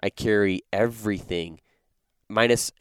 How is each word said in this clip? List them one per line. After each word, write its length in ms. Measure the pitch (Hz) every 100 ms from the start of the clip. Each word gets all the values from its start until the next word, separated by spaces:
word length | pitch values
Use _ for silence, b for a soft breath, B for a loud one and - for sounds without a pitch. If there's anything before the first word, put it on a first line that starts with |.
I 80 | 98
carry 520 | - 113 104 101 92 -
everything 880 | 95 117 113 107 95 - 87 82 80 _ _ _ _ _ _ -
minus 420 | 107 117 120 - -